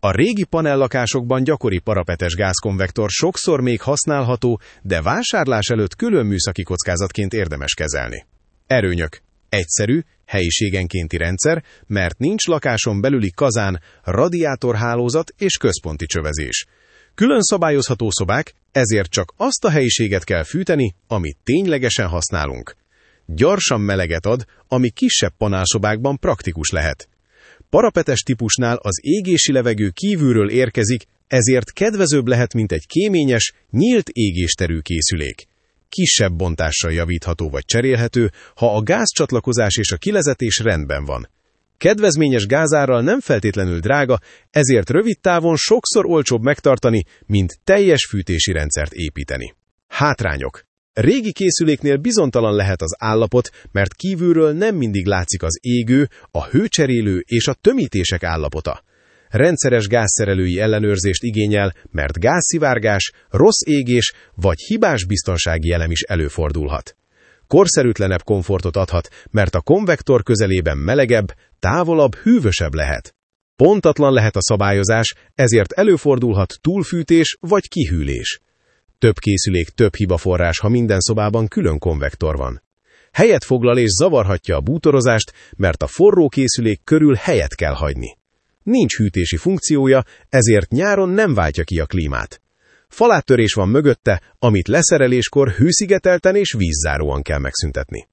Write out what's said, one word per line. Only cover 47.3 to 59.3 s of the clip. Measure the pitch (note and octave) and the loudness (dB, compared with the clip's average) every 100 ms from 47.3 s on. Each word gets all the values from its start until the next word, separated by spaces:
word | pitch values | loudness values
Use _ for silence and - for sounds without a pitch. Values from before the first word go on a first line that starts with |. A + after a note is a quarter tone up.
| G2+ F#2 - | 0 0 -4
teljes | - G3 G3 C#3+ - | 2 4 6 4 0
fűtési | G2+ F#2 E2+ F2 | -6 -4 -2 -2
rendszert | E2+ D2+ D#2+ C#2+ | -2 -4 -4 -6
építeni. | - D#2+ - C#2+ C2 A#1+ _ _ _ _ | -6 -8 -8 -10 -10 -10 _ _ _ _
Hátrányok. | - D3 C3 F#2+ C#2+ B1+ - _ _ _ | -2 -2 0 -4 -4 -8 -12 _ _ _
Régi | - A2+ C4 G#3+ | 0 2 2 -2
készüléknél | - F#3+ - D#3+ D3 C#3+ C#3 | -2 -2 0 0 0 0 0
bizonytalan | E3 A3 D3 A#2+ A2+ | 0 0 0 2 2
lehet | G#2 G2 F#2 | 2 0 -2
az | D#2+ - | -6 -6
állapot, | A2+ A2 A2 B2 - - - | -2 0 2 0 -2 -12 -6
mert | G2+ G2 | -2 -2
kívülről | - F#3+ F#3 F3 D#3+ D#3 | -4 -6 -2 2 4 2
nem | D3+ G#3+ G3 | 2 -2 0
mindig | A#2 G2+ F#2 | -2 -2 0
látszik | F#2+ F2 - | -2 -2 -4
az | E2 D#2+ | -4 -6
égő, | B2 A#2+ A2+ C3 D3 - - | -2 -2 2 2 2 -4 -8
a | E2 | -8
hőcserélő | C#2+ C#3+ A3 - C#3 A#2+ G#2+ F#2 | -2 0 0 0 0 2 0 -2
és | - A#2 B2+ | 0 -2 -2
a | C3 | 2
tömítések | G3+ C4 D3+ G2+ F2 F2+ | 2 2 -2 -2 -2 -2
állapota. | F2 E2 D2 D2+ D#2 - _ _ _ _ | -4 -4 -4 -4 -8 -10 _ _ _ _
Rendszeres | _ | _